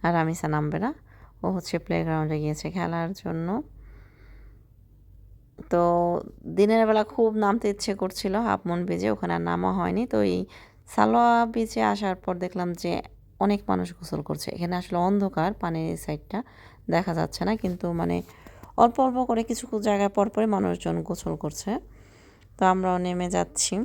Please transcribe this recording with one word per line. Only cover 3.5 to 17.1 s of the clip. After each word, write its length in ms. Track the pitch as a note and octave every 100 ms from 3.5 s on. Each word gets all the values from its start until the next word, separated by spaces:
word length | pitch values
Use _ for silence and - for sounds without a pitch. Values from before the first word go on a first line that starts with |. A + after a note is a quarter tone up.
| G#3+ D4+ - - - - _ - - - - - - - - - - - - - - -
তো 140 | F3 F3 F3 F3 F3 - - -
দিনের 280 | E3 G#3 A3+ A3
বেলা 160 | G#3+
খুব 260 | G#3+ - A3+ G#3+
নামতে 300 | G#3 A3 G#3+
ইচ্ছে 220 | G3+ -
করছিল 400 | G3 F#3 - G3+ G3
হাফ 240 | A3+ F#3+ F3+
মুন 140 | F3
বিচে, 240 | F3+ F3 G3
ওখানে 220 | G#3 F3+
আর 80 | E3+
নামা 280 | E3+ F3 F#3
হয়নি। 300 | F#3+ F3+ F#3 A#3+
তো 120 | D#3
এই 160 | - F3+ F#3 - - - -
সালোয়া 480 | - G#3+ A#3 A#3+ A#3 A#3
বিচে 340 | A3+ A3 A3+
আসার 340 | A3 G3+ G3+ F#3
পর 180 | - F3+
দেখলাম 320 | F#3 F#3+ F3
যে 180 | F3 F3 F3 - - - -
অনেক 200 | G3+ G3+ G3+
মানুষ 200 | F#3 F3+
গোসল 260 | F3 E3 -
করছে। 260 | D3 D#3 -
এখানে 240 | - E3+ F3+
আসলে 220 | F3+ F3
অন্ধকার, 520 | F3+ G3+ G3 F#3 E3
পানির 320 | G#3 F3 E3 D#3+
এই 80 | E3
সাইডটা 400 | - D3 - G3 B3+ - - - -
দেখা 240 | E3+ F#3+